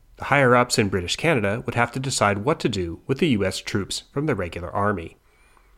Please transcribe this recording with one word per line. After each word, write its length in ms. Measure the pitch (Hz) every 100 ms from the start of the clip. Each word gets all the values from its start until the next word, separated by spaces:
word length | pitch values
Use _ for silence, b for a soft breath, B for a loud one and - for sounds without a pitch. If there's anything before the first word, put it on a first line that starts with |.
| b -
The 100 | -
higher-ups 540 | 139 131 123 123 -
in 100 | 104
British 260 | 98 87 -
Canada 460 | 160 147 101 107 -
would 80 | 117
have 160 | 120
to 80 | 135
decide 400 | 135 - 104 101
what 200 | 110 160
to 80 | 151
do 320 | 101 87 - -
with 140 | 135
the 80 | 175
U 180 | 110 95
S 140 | -
troops 420 | - 107 95 - -
from 140 | - 156
the 80 |
regular 380 | 107 87 85 87
army. 460 | 98 101 98 80 - b b b b b